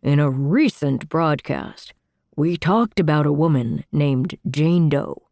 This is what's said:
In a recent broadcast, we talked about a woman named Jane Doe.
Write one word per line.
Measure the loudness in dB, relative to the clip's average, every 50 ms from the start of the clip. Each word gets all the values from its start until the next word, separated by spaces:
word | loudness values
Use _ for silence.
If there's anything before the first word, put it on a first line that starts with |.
In | 0 2 2 2
a | 2 0
recent | 0 -2 -2 0 2 2 2 2 0 -2 -2 -2 -2 -2 -6 -4
broadcast, | -2 0 0 0 0 -2 -4 -6 -6 -6 -6 -12 -16 -18 -20 -20 -20 _ _ _ _ _ _ _ _
we | -2 -2 -2 -2
talked | -2 0 0 2 2 0 0 _ -2
about | 0 2 2 2 2
a | 2 2
woman | 2 2 2 2 2 0 -2 -4 -6 -8 _
named | -2 0 0 2 2 0 -2 -4 -6 -8 _ -6
Jane | -2 0 2 2 4 4 4 2
Doe. | 2 0 -2 -6 -10 -14 _ _